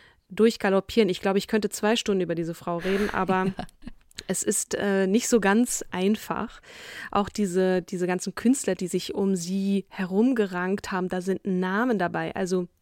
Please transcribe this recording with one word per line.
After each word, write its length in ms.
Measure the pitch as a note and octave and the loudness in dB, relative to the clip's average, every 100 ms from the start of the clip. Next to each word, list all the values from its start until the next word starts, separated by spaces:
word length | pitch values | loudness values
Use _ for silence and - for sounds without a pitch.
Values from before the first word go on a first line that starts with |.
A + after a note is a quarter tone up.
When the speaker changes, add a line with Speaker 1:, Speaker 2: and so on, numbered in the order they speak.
| - _ - | -20 _ -6
Speaker 1:
durchgaloppieren. 800 | F#3+ A3+ - G3+ F#3+ - A#3 G3 | 4 4 4 2 2 2 2 2
Ich 120 | F3+ | 2
glaube, 160 | G3 F#3+ | 0 0
ich 100 | - | 2
könnte 220 | A3 G3+ | 0 0
zwei 260 | - G#3+ A#3+ | 0 0 2
Stunden 260 | - F#3+ | 2 0
über 120 | E3+ | 0
diese 200 | E3 E3 | -2 -4
Frau 240 | E3+ F3+ E3+ | -6 -4 -2
reden, 320 | F#3 G3 G#3 | 0 0 0
aber 340 | - F#3 F#3 F#3+ | 0 0 2 0
Speaker 2:
<laughs> 120 | - | -4
Ja. 80 | - - - - _ - - | -10 -12 -18 -18 _ -12 -6
Speaker 1:
es 140 | F#3 | -4
ist, 300 | - G#3 - G3+ | 0 -2 -2 -2
äh, 300 | G3+ G3 F#3+ | 0 2 2
nicht 220 | A3 - | 2 4
so 120 | A#3 | 2
ganz 440 | G3 A3 B3 - - | 4 4 2 -2 -6
einfach. 720 | F3+ F#3+ A3 - - A3+ - - - - - - | -2 0 0 -4 -6 -6 -10 -20 -20 -16 -14 -4
Auch 180 | - G3+ | -2 -2
diese, 520 | - G3 F3+ F#3 F#3 | -2 0 2 2 2
diese 260 | - F3+ F3+ | -2 -4 -2
ganzen 280 | F3+ G3 - | -2 -4 0
Künstler, 400 | A#3 C4+ - F3+ | 2 2 0 -2
die 120 | F3+ | -2
sich 260 | F3+ - | -4 -4
um 220 | - G3 F#3+ | -2 0 0
sie 500 | E3+ G3 G3 G3 - | -2 -2 0 0 -2
herumgerankt 1040 | - F#3 F#3+ B3 A#3 G3 F3+ F#3 G3+ - | -6 -2 2 2 2 0 -2 -2 -4 -4
haben, 180 | F#3 F3+ | -4 -2
da 120 | F#3 | -2
sind 240 | F#3 F#3 G3+ | -2 -2 -2
Namen 540 | F3+ F#3 G3 B3+ G3+ | -2 0 0 0 0
dabei. 340 | F3 E3 E3 - | 0 -2 -4 -4
Also, 320 | F3+ F#3 F3+ _ | -2 -2 -4 _